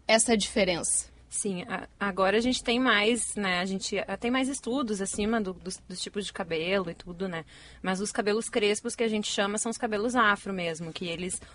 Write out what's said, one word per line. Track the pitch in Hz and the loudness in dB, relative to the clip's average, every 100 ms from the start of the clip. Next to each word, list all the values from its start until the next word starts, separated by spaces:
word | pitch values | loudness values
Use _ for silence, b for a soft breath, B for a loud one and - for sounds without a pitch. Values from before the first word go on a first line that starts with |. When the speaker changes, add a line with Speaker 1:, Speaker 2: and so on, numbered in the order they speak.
| - | 4
Speaker 1:
essa | 220 240 220 | 4 6 2
diferença? | - 226 185 160 - - - - - | 2 2 2 2 0 -2 -4 -20 -10
Speaker 2:
Sim, | - 208 180 | -6 -4 -4
a-, | - 185 - - | -6 -8 -8 -4
agora | 202 185 190 214 | -2 2 4 4
a | |
gente | 247 247 | 2 0
tem | - 240 | 0 2
mais, | 262 208 214 233 - 214 | 4 4 4 2 -2 -2
né, | 190 180 | 0 0
a | 190 | 0
gente, | 190 - 190 | -2 -2 -4
ah, | - 196 | -4 -4
tem | 240 | 0
mais | 262 269 | 0 0
estudos | 285 226 269 226 196 | -2 -2 -2 -2 -2
acima | 196 - 208 226 | -2 0 0 0
do, | 190 | -2
dos, | 175 190 - - | -6 -10 -12 -12
dos | 180 | -10
tipos | 185 208 180 | -6 -6 -6
de | |
cabelo | - 165 160 170 196 170 | -8 -4 -2 0 0 0
e | |
tudo, | 170 180 175 190 | -8 -12 -6 -4
né? | 165 - b b b | -6 -10 b b b
Mas | 185 190 | -4 -2
os | 208 | -2
cabelos | - 202 214 - | 0 0 0 0
crespos | 240 208 214 233 - | 2 2 2 -2 -2
que | |
a | 226 | 0
gente | 214 - | 0 0
chama | - 202 214 | 0 0 0
são | 226 | -2
os | - | -2
cabelos | 233 208 240 | -2 0 2
afro | 247 208 202 196 | 4 4 4 0
mesmo, | 185 170 160 165 | -2 -2 -4 -8
que | - 175 | -6 -6
eles | 165 185 - b | -4 -6 -6 b